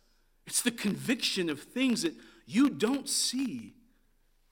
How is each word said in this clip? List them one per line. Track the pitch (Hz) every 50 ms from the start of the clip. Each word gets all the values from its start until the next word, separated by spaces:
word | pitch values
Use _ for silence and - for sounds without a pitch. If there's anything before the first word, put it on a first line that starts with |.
| _ _ _ _ _ _ _ _ -
It's | - - - -
the | 240
conviction | 233 - - 202 175 139 135 220 - 226 - - - 196 175 156
of | 143 -
things | - - - 247 269 254 220 -
that | 170 156 - - - - - - -
you | 120 170 240 285 269
don't | - - 214 233 285 269 226
see, | - - - - - 247 262 277 220 139 233 202 - - - - _ _ _ _ _ _ _ _ _ _ _ _ _